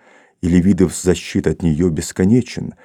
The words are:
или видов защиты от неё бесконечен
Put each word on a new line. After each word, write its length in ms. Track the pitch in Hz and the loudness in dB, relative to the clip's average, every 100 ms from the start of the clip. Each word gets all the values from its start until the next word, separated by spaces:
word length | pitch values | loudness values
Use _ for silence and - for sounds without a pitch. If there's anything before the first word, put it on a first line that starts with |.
| _ _ _ - | _ _ _ -6
или 200 | 87 87 | 0 2
видов 320 | 90 95 85 - | 4 2 2 0
защиты 540 | 90 85 - 98 87 | -2 -2 -2 -4 -2
от 120 | 80 | -2
неё 260 | 87 76 92 | -2 0 0
бесконечен 840 | 78 - - 95 123 - - - - | -2 -8 -2 2 2 0 -8 -12 -14